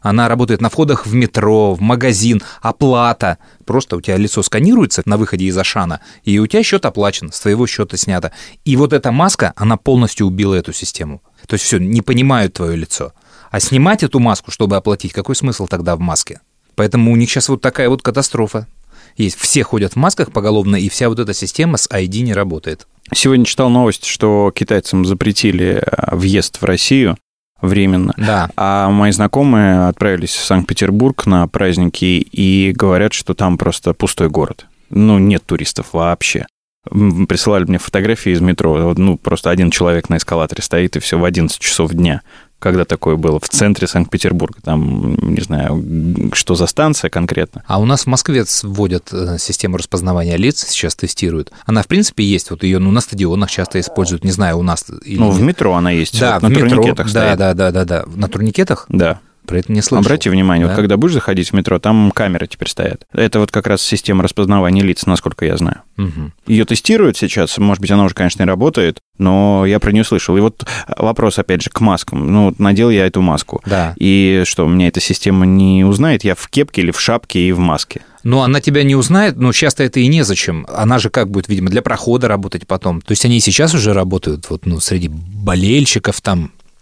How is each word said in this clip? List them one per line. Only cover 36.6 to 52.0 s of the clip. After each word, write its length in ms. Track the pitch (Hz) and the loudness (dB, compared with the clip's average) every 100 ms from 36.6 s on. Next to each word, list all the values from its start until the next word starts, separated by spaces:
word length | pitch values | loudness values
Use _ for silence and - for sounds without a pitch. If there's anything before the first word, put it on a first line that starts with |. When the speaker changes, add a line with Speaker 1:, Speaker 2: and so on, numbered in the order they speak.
| _ _ - | _ _ -4
Speaker 2:
М, 340 | 104 101 87 90 | 2 2 2 0
присылали 380 | 87 107 101 | 0 0 0
мне 140 | 85 87 | 0 -2
фотографии 520 | - 98 104 113 98 | -2 -2 0 0 0
из 80 | 87 | 2
метро. 320 | 87 87 80 | 2 2 0
Вот, 240 | 78 85 87 | 2 0 2
ну, 200 | 95 80 | 2 2
просто 320 | - - - | -2 -2 0
один 220 | 90 87 | 2 2
человек 380 | - 87 85 - | 2 2 0 0
на 80 | 82 | -4
эскалаторе 440 | - 85 78 - | -2 -2 -2 -6
стоит, 340 | - 87 90 78 | -2 0 0 -2
и 40 | |
все 180 | - 85 | -2 0
в 60 | |
одиннадцать 360 | 87 87 80 - | 0 0 -2 -2
часов 340 | - - 80 | -4 -2 -2
дня. 280 | 85 87 73 _ - _ - | 2 0 0 _ -20 _ -6
Когда 260 | 98 90 85 | -2 0 0
такое 300 | 82 82 80 | -2 -2 0
было? 240 | 80 78 | 0 -2
В 100 | - | -2
центре 360 | - 104 98 92 | 0 0 0 0
Санкт-Петербурга. 720 | 90 85 - - 85 82 - | -2 -2 -2 -2 -2 -4 -6
Там, 520 | - 78 - - - - - | -4 -2 0 -2 -2 -2 0
не 80 | 82 | -2
знаю, 880 | - 76 69 80 73 82 80 87 - | -2 -4 -2 -4 -4 -2 -2 -2 -2
что 220 | - - 87 | -4 -2 0
за 120 | 87 | 0
станция 420 | - 156 - - | 0 0 0 -4
конкретно. 540 | 90 85 - 80 - - | -4 -2 -2 -4 -8 -4
Speaker 1:
А 120 | 98 | 0
у 60 | 113 | 2
нас 180 | 139 | 0
в 40 | 127 | 0
Москве 380 | 123 - 135 101 | -2 0 0 0
с-, 180 | - | -4
вводят, 460 | 101 98 98 87 - | -4 -2 -2 -2 -6
э, 260 | 95 90 85 | -6 -4 -4
систему 380 | - - 95 90 | -6 -6 -4 -4
распознавания 600 | - 90 92 90 85 85 | -4 -4 -2 0 0 0
лиц, 260 | 120 - - | 0 -2 -6
сейчас 280 | - 85 - | -4 -4 -4
тестируют. 560 | 90 - 90 80 73 - - | -8 -4 -4 -4 -8 -10 -2
Она, 160 | 110 | -2
в 40 | - | 0
принципе, 360 | 190 | 0